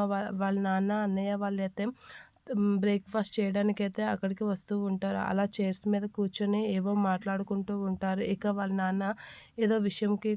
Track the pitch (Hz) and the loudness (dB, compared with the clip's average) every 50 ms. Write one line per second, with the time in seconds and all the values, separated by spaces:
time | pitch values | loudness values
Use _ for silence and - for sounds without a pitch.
0 | 202 196 202 196 208 208 196 190 196 196 196 196 196 190 190 190 196 202 208 214 | 2 2 0 0 -2 -2 -2 -2 0 0 2 2 2 2 2 2 2 2 2 0
1 | 214 202 190 190 196 202 202 202 202 202 202 196 196 185 - - 202 247 262 - | 0 0 0 0 0 0 -2 -2 -2 -2 -2 -2 -2 -4 -2 -4 -4 -4 -6 -8
2 | - - - - - - _ _ - - 254 202 202 202 202 190 196 208 202 196 | -14 -20 -20 -20 -20 -20 _ _ -8 -2 0 2 4 4 4 4 4 2 2 0
3 | - - - 220 196 - - 220 202 196 190 208 202 208 202 - 202 196 196 214 | 0 -2 -4 -4 -4 -2 0 0 0 2 2 2 2 2 2 0 -2 -2 -2 -2
4 | 214 214 202 185 - 190 196 - 214 208 196 190 - - 208 202 202 196 190 185 | -2 0 0 0 -2 -2 -2 -2 -2 -2 -2 -2 -4 -2 -2 0 0 0 0 -2
5 | 196 196 196 196 196 - 190 196 202 202 - - 196 190 185 - - 208 208 202 | -2 -2 -2 -2 -2 0 2 2 0 0 0 0 0 0 -2 0 0 0 0 0
6 | 202 208 - - 202 190 - - 208 202 202 208 220 214 196 190 185 202 208 208 | 0 -2 -2 -2 -2 -2 -2 -2 0 0 0 0 0 0 0 0 2 2 2 2
7 | 202 190 185 185 - 196 196 196 202 - 202 196 190 - 202 202 196 190 185 185 | 2 2 2 0 0 -2 -2 -2 -2 -2 -2 -2 -2 -2 -4 -2 -2 -2 -2 -2
8 | 196 190 190 196 - - 202 196 - 208 202 202 196 190 196 190 185 185 190 196 | -2 -2 0 0 0 0 -2 0 0 0 0 0 -2 0 0 0 0 2 0 0
9 | 196 196 214 - - - - - - - _ 233 226 208 220 220 202 202 196 - | 0 -2 -4 -6 -10 -18 -20 -20 -20 -10 _ 0 2 4 4 4 2 0 0 0
10 | 214 202 208 208 - 214 214 | 0 2 2 2 0 0 -2